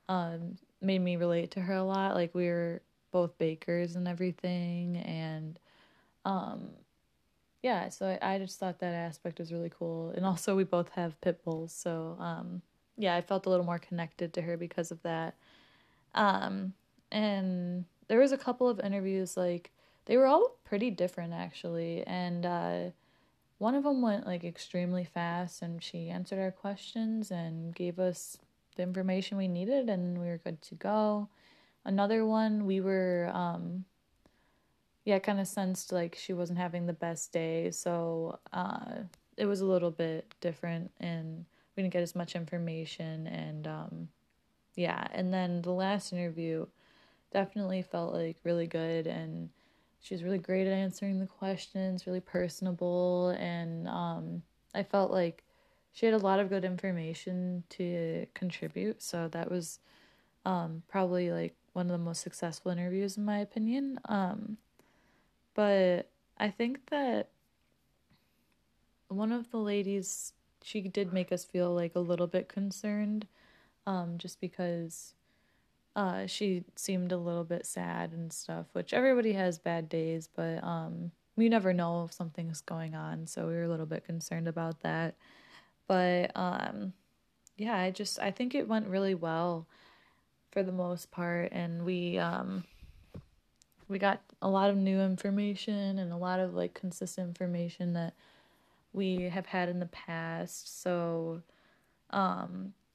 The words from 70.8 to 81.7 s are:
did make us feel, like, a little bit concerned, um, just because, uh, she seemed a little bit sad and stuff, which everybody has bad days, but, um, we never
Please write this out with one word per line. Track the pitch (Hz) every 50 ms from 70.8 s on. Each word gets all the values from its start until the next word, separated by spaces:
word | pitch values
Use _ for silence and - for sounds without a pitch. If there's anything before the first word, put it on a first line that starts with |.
did | 185 190 - 208 196 180
make | 185 185 180 -
us | 180 175 -
feel, | - - 180 175 175 175
like, | 175 170 165 -
a | 180
little | 175 170 175 170 175 170
bit | 185 185 180 -
concerned, | - 196 196 196 185 - - 208 208 208 208 208 214 214 214 - _ _ - - - _ _ _ _ _ _
um, | 202 190 180 175 170 170 170
just | - 180 - -
because, | 185 175 - - 180 175 170 170 165 165 - - - - - _ _ _ _ _ _ _ _ _ _ _ _ _ _ _ _
uh, | 208 202 185 180 190 196
she | 185 - - 208 196 185 175 180 - _
seemed | - - - 190 180 180 180
a | 180 175
little | 170 175 170 170 170
bit | 165 175 - -
sad | - - 180 175 175 170 170 170 165
and | 165 170 165 165
stuff, | - - - - 165 165 165 -
which | - - 170 -
everybody | - 247 254 269 254 240 226 220
has | 202 190 185 180 170 170
bad | - 170 170 165 160 156
days, | - 165 160 165 165 165 160 -
but, | _ - 165 165 165 -
um, | - 170 170 165 160 165 170 170 170 170 - _ _ _ _
we | 220 226 233
never | 226 220 190 185